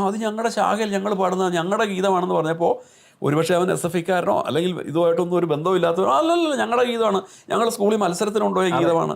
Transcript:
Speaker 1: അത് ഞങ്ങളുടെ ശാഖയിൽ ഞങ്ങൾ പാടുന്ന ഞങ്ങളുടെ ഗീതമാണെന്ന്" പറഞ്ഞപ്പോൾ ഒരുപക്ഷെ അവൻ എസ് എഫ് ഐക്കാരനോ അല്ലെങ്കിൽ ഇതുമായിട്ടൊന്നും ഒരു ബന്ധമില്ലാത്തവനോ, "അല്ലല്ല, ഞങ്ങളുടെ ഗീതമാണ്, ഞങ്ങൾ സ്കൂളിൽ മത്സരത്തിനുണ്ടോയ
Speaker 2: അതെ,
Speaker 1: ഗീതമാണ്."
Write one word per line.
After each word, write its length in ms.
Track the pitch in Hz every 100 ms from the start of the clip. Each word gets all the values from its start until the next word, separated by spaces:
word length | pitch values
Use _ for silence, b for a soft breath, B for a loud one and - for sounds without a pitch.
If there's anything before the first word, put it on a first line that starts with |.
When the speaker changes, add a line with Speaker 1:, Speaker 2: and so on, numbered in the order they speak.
| 196
Speaker 1:
അത് 80 | 214
ഞങ്ങളുടെ 260 | 220 214 233 214
ശാഖയിൽ 340 | 185 208 214 196
ഞങ്ങൾ 160 | 202 196
പാടുന്ന 240 | 185 185 185 175
ഞങ്ങളുടെ 280 | 175 214 214
ഗീതമാണെന്ന്" 440 | 185 196 185 180 175
പറഞ്ഞപ്പോൾ 340 | 160 170 170 - B B B B
ഒരുപക്ഷെ 300 | 139 147 165 175
അവൻ 100 | 185
എസ് 120 | 160 170
എഫ് 100 | 175
ഐക്കാരനോ 360 | 165 180 175 - -
അല്ലെങ്കിൽ 260 | 135 175 170 -
ഇതുമായിട്ടൊന്നും 460 | 151 170 170 175 180
ഒരു 60 | 170
ബന്ധമില്ലാത്തവനോ, 600 | 147 170 185 170 170 196 269
"അല്ലല്ല, 340 | 320 349 320 262
ഞങ്ങളുടെ 220 | 220 240 247
ഗീതമാണ്, 280 | 233 220 190 B B -
ഞങ്ങൾ 160 | 196 226 220
സ്കൂളിൽ 220 | 202 220
മത്സരത്തിനുണ്ടോയ 640 | 202 175 214 208 202 185 185
Speaker 2:
അതെ, 60 | -
Speaker 1:
ഗീതമാണ്." 340 | 170 165 156